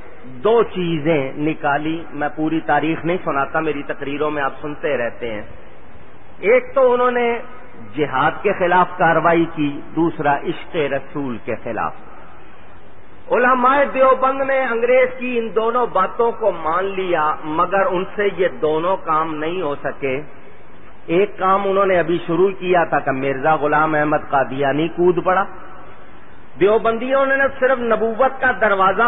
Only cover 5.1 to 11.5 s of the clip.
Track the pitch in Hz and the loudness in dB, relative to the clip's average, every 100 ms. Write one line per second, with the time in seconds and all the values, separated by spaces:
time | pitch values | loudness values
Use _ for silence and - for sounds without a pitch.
5.1 | - 117 104 113 - - - - - - | -4 -8 -8 -10 -12 -12 -12 -12 -12 -12
6.1 | - - - 190 247 247 269 254 247 247 | -12 -12 -2 4 4 4 4 4 4 2
7.1 | 240 233 233 - - - - 107 120 139 | 2 0 -2 -6 -12 -12 -12 -8 -2 0
8.1 | 131 151 - 185 185 175 180 175 - 170 | 2 2 2 0 2 4 4 4 2 2
9.1 | 160 165 170 165 156 147 143 - 156 165 | 4 4 4 2 0 -2 -2 -6 0 0
10.1 | 160 143 143 - - - 175 143 135 - | 0 0 0 -2 -6 -4 -2 -2 -2 -4
11.1 | 151 135 110 - | -6 -6 -6 -6